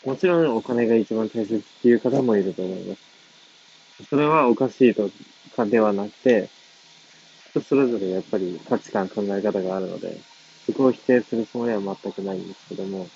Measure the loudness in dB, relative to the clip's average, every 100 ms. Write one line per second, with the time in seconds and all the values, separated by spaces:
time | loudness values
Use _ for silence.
0 | -6 0 2 4 2 0 -2 0 4 2
1 | 2 -2 -2 -4 -4 -4 -6 0 4 4
2 | 2 0 2 2 0 -4 -8 -8 -10 -14
3 | _ _ _ _ _ _ _ _ _ -20
4 | -4 0 2 4 4 2 0 4 4 4
5 | -4 -8 -20 _ -12 -4 0 2 2 0
6 | -6 -2 2 2 0 -14 -20 -20 -20 -20
7 | -20 -20 _ -20 -8 -8 0 0 2 0
8 | -2 -4 -4 -4 -4 -8 -4 -6 -2 -4
9 | -4 -4 -4 -2 -2 -2 -4 -6 -6 -8
10 | -10 -12 -18 -20 -20 -10 -8 2 2 2
11 | 2 2 2 -6 -6 -6 -4 -4 -6 -8
12 | -10 -8 -8 -8 -10 -18 -16 -12 -8 -10
13 | -12